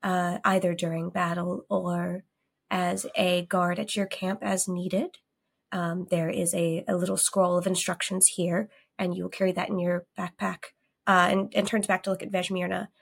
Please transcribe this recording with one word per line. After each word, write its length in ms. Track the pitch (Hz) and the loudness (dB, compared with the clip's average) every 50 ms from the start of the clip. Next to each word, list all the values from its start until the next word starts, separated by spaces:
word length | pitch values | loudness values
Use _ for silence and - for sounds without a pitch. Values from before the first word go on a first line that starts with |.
| - | -2
uh, 360 | 190 180 180 175 175 175 - - | 0 0 2 2 0 -2 0 2
either 300 | 196 190 190 - 175 170 | 2 2 4 2 2 0
during 340 | 170 175 165 165 165 165 175 | 0 -2 -2 -2 -2 -4 -4
battle 560 | 170 185 180 170 170 175 175 175 180 - - - | -2 -2 0 0 0 -2 -2 -4 -4 -6 -4 -2
or 540 | 202 185 185 180 175 175 175 180 175 190 - _ _ _ _ _ _ _ _ - | -2 -2 0 0 -2 -2 -2 -4 -4 -6 -10 _ _ _ _ _ _ _ _ -4
as 360 | 202 185 180 175 190 190 - - - | -2 0 0 0 0 -2 -4 -4 0
a 300 | - 185 180 180 180 175 | 0 2 4 2 2 0
guard 320 | 175 - 180 180 175 175 196 | 0 0 2 2 2 0 -2
at 180 | 214 214 - | -4 -4 -2
your 100 | 208 196 | -2 -2
camp 340 | 196 - - 185 185 196 202 214 | -2 -4 -4 -4 -4 -4 -2 -2
as 260 | 202 190 185 - - | -2 0 0 0 -2
needed. 480 | 180 180 180 185 - 196 294 359 - - _ _ _ _ _ _ _ _ _ - - | -2 -4 -2 -2 0 0 -2 -2 -6 -14 _ _ _ _ _ _ _ _ _ -8 -4
Um, 340 | - 170 170 165 185 180 - | -2 -2 -2 -2 -4 -2 0
there 180 | 185 170 165 160 | 0 0 0 0
is 240 | - - 175 170 170 | 0 0 -2 0 0
a, 300 | 170 170 165 165 170 - | 0 0 0 0 -2 -2
a 80 | - 185 | 0 0
little 220 | 180 180 185 190 | 0 0 0 0
scroll 400 | 185 - - - 196 185 180 180 | 0 0 0 2 2 2 4 4
of 100 | 180 175 | 2 2
instructions 640 | 190 185 180 - - 175 - - - 190 185 - - | 0 0 0 -2 -4 -4 -4 -4 -4 0 4 4 2
here, 400 | - - 175 175 170 185 214 - _ - _ _ _ - | 4 2 0 2 2 0 -2 -4 _ -20 _ _ _ -4
and 180 | 190 180 175 | -2 -2 -2
you 60 | 185 175 | -2 -4
will 60 | 180 | -6
carry 220 | - - 196 185 180 | -2 0 0 0 2
that 180 | 180 - - | 0 -2 -2
in 80 | 208 185 | -2 0
your 260 | 180 180 175 175 180 _ - - | 0 0 0 -2 -4 _ -10 -8
backpack." 560 | 185 175 - - 202 190 180 - - - _ _ _ _ _ _ - | -8 -8 -6 -4 -4 -4 -4 -4 -12 -18 _ _ _ _ _ _ 2
Uh, 220 | - 190 180 175 180 | 4 6 6 8 6
and, 220 | - 196 196 214 - | 4 2 2 0 0
and 100 | 208 202 | 0 0
turns 200 | 208 - 214 196 | 2 2 0 2
back 160 | - 190 185 - | 2 0 0 0
to 60 | 202 | -2
look 120 | 190 180 - | -4 -4 -4
at 80 | - | -4
Vejmirna 580 | 190 180 180 - 190 185 180 175 190 180 - - _ _ | -4 -2 -2 -2 -2 -2 -2 -2 -2 -4 -6 -8 _ _